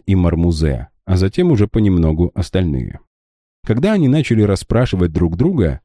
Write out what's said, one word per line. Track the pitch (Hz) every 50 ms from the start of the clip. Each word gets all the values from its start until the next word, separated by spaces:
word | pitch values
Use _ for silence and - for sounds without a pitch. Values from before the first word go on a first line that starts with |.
| -
и | - 98
Мармузе, | 92 87 85 82 82 85 87 82 76 80 76 67 57 - - _ _ _
а | - 92
затем | 90 92 98 - - 180 175
уже | 147 101 104
понемногу | 101 - 110 107 101 92 87 80 80 80 78 87 85 -
остальные. | - - - - 92 92 85 71 64 57 50 - - - _ _ _ _ _ _ _ _ _ _ _ -
Когда | - 107 120 156 208 220
они | 196 156
начали | 127 135 160 139 - 120 110 107
расспрашивать | 101 98 - - - - 113 127 - - 92 87 85
друг | 78 80 87 82 82
друга, | 87 127 180 190 143 92 78 65 - -